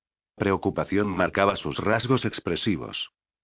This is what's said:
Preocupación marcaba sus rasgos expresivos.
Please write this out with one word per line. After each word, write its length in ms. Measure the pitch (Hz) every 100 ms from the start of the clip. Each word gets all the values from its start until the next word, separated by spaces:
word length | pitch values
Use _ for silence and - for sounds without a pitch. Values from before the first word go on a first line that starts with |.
| _ _ _ -
Preocupación 720 | 98 95 98 80 76 95 104
marcaba 480 | 92 85 101 98 95
sus 220 | 78 69
rasgos 480 | 87 113 120 131 107
expresivos. 840 | - - 85 117 80 55 - - _ _ _